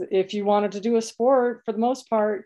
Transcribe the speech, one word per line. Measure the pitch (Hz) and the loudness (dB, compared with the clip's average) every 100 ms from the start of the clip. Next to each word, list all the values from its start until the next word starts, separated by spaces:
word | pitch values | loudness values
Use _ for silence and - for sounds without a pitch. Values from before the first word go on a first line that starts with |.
| - | -2
if | 190 190 | -2 0
you | 208 202 | -2 0
wanted | 208 208 | 2 0
to | 196 | -4
do | 220 226 | 0 0
a | |
sport, | 226 - 240 269 240 233 - | -2 -2 2 4 2 -2 -6
for | |
the | 208 | -2
most | 240 262 - | -2 -2 -2
part, | 220 214 196 | -2 0 -4